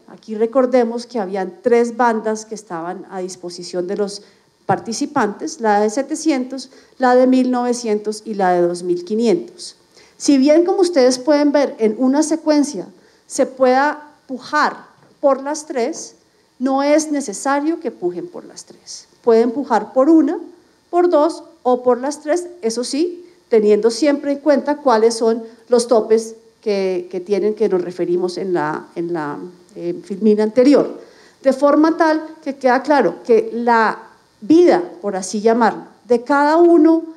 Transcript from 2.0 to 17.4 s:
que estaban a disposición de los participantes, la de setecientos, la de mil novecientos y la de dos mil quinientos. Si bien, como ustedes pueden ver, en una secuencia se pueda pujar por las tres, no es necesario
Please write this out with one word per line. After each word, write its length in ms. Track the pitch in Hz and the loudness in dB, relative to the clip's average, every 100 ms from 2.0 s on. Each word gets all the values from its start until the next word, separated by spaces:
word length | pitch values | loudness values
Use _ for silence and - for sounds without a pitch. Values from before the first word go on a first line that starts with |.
| 247 220 214 214 220 | 0 0 -4 -6 -8
que 80 | |
estaban 520 | 208 - 170 170 190 - | -16 -12 -10 -10 -12 -12
a 100 | 196 | -10
disposición 680 | 185 - 175 175 175 180 180 | -10 -12 -14 -14 -10 -8 -6
de 120 | 202 | -4
los 240 | 202 - - _ _ _ | -6 -8 -18 _ _ _
participantes, 960 | - 185 - 226 285 285 208 202 - - | -6 -6 -6 -8 -6 -2 -2 -4 -12 -4
la 200 | 220 208 | 0 2
de 100 | 214 | 0
setecientos, 800 | 214 269 311 320 269 254 262 - - _ - | -2 -6 -4 -2 -2 -4 -12 -16 -20 _ -2
la 180 | 254 | 2
de 120 | 247 254 | 4 4
mil 240 | 262 254 | 4 2
novecientos 720 | 247 247 240 233 208 208 214 | -2 -2 -4 -4 -4 -4 -10
y 100 | - | -8
la 180 | 202 185 | -2 0
de 100 | 180 | 2
dos 200 | 175 175 | 0 -2
mil 220 | 180 175 | -4 -4
quinientos. 720 | - 214 233 180 - - - - _ _ _ - | -4 -2 2 0 -2 -16 -20 -20 _ _ _ -6
Si 220 | - 277 | 2 4
bien, 260 | 269 302 | 6 4
como 160 | 349 381 | 4 2
ustedes 380 | 349 285 247 254 | 2 4 4 2
pueden 340 | - 294 294 | 0 2 2
ver, 240 | 285 269 - | 2 0 0
en 160 | 220 214 | -2 0
una 240 | 254 277 | 0 0
secuencia 680 | 302 320 311 302 277 190 - - _ _ - | 0 -2 0 0 0 -4 -12 -16 _ _ -10
se 180 | - 262 | -4 -4
pueda 640 | - 254 254 294 294 - _ - | 0 2 2 0 -4 -12 _ -14
pujar 600 | 254 - 294 240 - - _ _ _ | -14 -6 -2 -2 -4 -16 _ _ _
por 220 | 285 269 | 0 0
las 240 | 269 302 - | -2 -10 -8
tres, 500 | 285 240 330 - - _ _ _ - | -6 -6 -6 -14 -20 _ _ _ -6
no 240 | 254 269 | -2 0
es 300 | 277 302 302 | 2 2 0
necesario 640 | 294 262 190 | -4 -6 -6